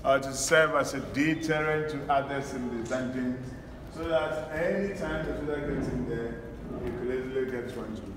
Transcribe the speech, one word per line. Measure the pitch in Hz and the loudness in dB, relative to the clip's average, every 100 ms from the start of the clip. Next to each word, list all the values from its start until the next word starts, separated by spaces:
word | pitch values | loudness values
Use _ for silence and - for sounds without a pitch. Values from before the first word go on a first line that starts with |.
uh, | 135 135 | 6 4
to | 135 | 4
serve | 131 - 160 156 147 | -2 6 8 8 4
as | 135 | 2
a | 139 | -2
deterrent | - 135 151 156 - 156 156 156 151 | -2 2 2 2 2 2 4 2 0
to | 143 143 | -4 2
others | 139 131 139 - | 2 2 -4 -4
in | 131 120 117 | -4 -4 -4
the | 110 | -2
dungeons, | 131 123 127 127 123 - - - - - | -2 0 0 -2 -2 -6 -10 -12 -12 -12
so | 160 165 | -6 2
that | 160 151 - - | 2 2 -2 -4
any | 156 175 196 202 | 0 2 2 0
time | - 156 156 156 | -2 -2 -2 -2
the | 147 | -2
soldier | 147 147 147 | -2 -2 -2
gets | 139 131 | -2 -2
in | 123 120 | -2 -2
there, | 117 117 113 - - - 120 | -2 -4 -6 -10 -10 -8 -6
he | 120 | -6
could | - 123 | -4 -2
easily | 127 127 131 127 | -2 -2 -2 -2
get | 120 113 117 | -2 -4 -6
one | 110 | -6
to | 101 92 | -8 -8